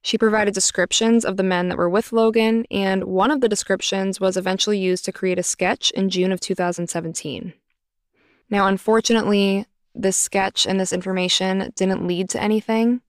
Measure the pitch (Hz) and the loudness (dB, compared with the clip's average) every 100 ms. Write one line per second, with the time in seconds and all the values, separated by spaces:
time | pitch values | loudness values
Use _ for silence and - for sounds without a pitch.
0 | - 220 226 214 208 196 - - 180 - | -2 2 2 4 2 0 -2 0 0 2
1 | 226 233 214 190 190 180 180 - 175 190 | 4 4 2 0 0 2 0 0 0 0
2 | - 226 226 226 220 226 233 - 196 190 | 0 2 4 4 2 0 0 -2 0 0
3 | 185 185 214 294 240 208 - 190 - 196 | 0 0 2 2 0 0 -2 -2 0 -2
4 | 190 185 190 185 190 185 - 208 185 180 | -2 0 -2 0 -2 -2 0 0 0 0
5 | - - 185 180 180 - 185 - - - | -4 -4 -2 -2 -2 -2 -2 0 -2 0
6 | 190 185 185 185 - 185 175 175 170 170 | -2 0 0 0 -4 -2 -2 -2 -6 -6
7 | 165 - 151 127 185 - _ _ _ _ | -6 -8 -10 -10 -12 -16 _ _ _ _
8 | _ _ _ _ _ 202 196 196 - 220 | _ _ _ _ _ 0 2 0 2 2
9 | - 226 208 202 196 196 - _ _ - | 4 2 2 2 2 0 -4 _ _ -4
10 | 196 190 - 202 190 - - 190 185 180 | -2 0 -2 -2 -2 -2 0 0 0 -4
11 | 185 185 180 - 190 190 - - 190 190 | -4 -2 0 0 0 -2 -4 -2 0 0
12 | 180 175 190 - 208 214 214 226 233 247 | -2 -2 -2 -2 0 0 0 0 2 0